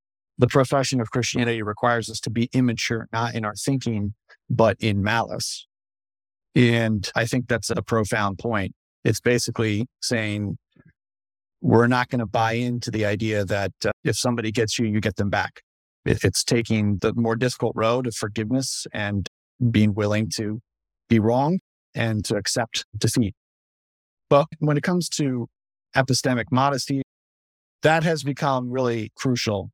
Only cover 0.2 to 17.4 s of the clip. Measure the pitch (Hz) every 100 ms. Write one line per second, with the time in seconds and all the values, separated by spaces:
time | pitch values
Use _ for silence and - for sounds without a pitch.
0.2 | _ - 123 143 127 139 131 131 113 127
1.2 | 113 - 120 113 104 104 120 120 107 107
2.2 | - 110 120 131 127 117 - 113 - 113
3.2 | 117 113 107 104 - 135 123 110 101 -
4.2 | _ - - 113 113 - 110 101 101 113
5.2 | - - - - - _ _ _ _ _
6.2 | _ _ _ - 123 117 113 107 - -
7.2 | 113 127 107 117 - 117 110 113 107 110
8.2 | 101 95 117 110 92 - _ _ - 113
9.2 | 120 120 - 117 110 104 123 _ - 120
10.2 | 107 104 101 - _ _ - _ _ _
11.2 | _ _ _ _ 160 113 120 123 123 127
12.2 | 104 117 113 117 123 120 117 110 104 104
13.2 | 110 104 95 101 98 - 107 - - 110
14.2 | 127 120 110 110 110 - 113 107 107 -
15.2 | 101 101 - - - _ _ _ - 107
16.2 | 101 - - 120 113 110 104 98 113 117
17.2 | 117 113